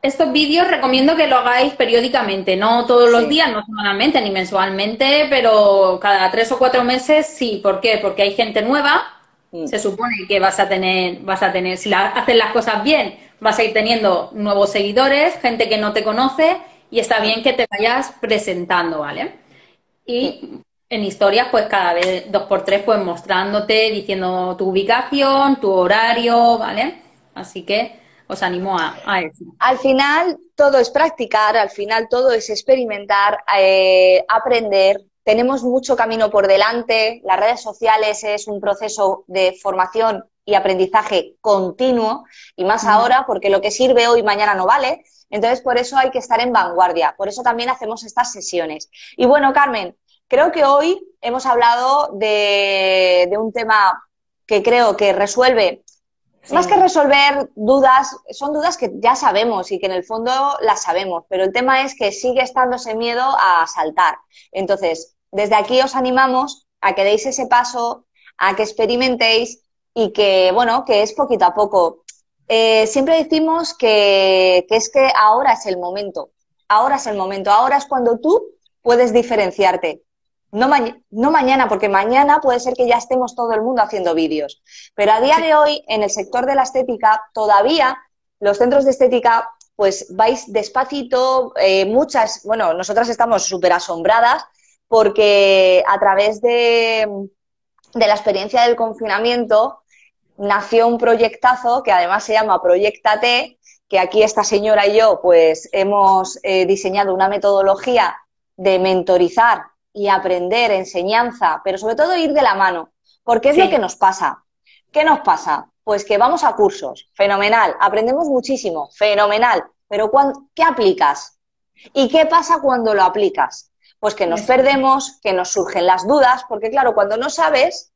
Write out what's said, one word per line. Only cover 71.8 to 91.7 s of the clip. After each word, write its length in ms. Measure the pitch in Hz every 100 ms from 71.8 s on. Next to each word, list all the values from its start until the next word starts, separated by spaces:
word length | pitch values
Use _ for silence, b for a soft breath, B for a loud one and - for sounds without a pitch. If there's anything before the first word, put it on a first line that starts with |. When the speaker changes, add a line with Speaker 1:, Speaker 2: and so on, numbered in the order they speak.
| 170 - _ - _ _ _
Speaker 2:
Eh, 400 | 226 226 220 220
siempre 300 | 277 269 330
decimos 520 | 311 311 320 320 330 -
que, 880 | 233 214 202 196 190 185 185 180 180
que 100 | 220
es 120 | 220
que 200 | 277 262 -
ahora 380 | 214 226 269
es 140 | 220 214
el 100 | 180
momento, 540 | 175 190 202 165 - _ _ _ _
ahora 280 | 208 247 269
es 100 | 247
el 120 | 208
momento, 340 | 185 196 190
ahora 260 | 208 262 285
es 80 | 277
cuando 320 | 269 240 226
tú 220 | 302 415 - _ _ _
puedes 320 | - 240 247
diferenciarte. 880 | 220 240 226 190 180 190 170 165 151 _ _ _ _ _
No 140 | 208 254
maña-, 320 | 285 233 - _
no 200 | 202 262
mañana, 380 | 311 254 269 247
porque 180 | 208 208
mañana 540 | 196 202 262 285 294
puede 180 | 277 240
ser 140 | 247
que 120 | 254 240
ya 120 | 233
estemos 380 | - 254 247 247
todo 180 | 233
el 80 | 220
mundo 200 | 226 254
haciendo 320 | 202 214 175
vídeos. 480 | 165 160 151 143 - B B B -
Pero 180 | 208
a 80 | 220
día 160 | 262 320
Speaker 1:
Sí. 60 |
Speaker 2:
de 120 | 330 302
hoy, 300 | 302 294 -
en 160 | 220
el 60 | 208
sector 360 | 202 190 240 254
de 100 | 277
la 80 |
estética, 600 | 247 262 254 226 220 220 -
todavía 640 | - 214 202 220 320 262 269 _ _ _ _
los 160 | 202 202
centros 260 | 240 277
de 80 | 269
estética, 580 | 269 254 247 240 233 233 - _ _
pues 300 | 202 196 -
vais 380 | 185 220 254 -
despacito, 1000 | 208 208 254 262 285 247 254 262 262 254 -
eh, 300 | 190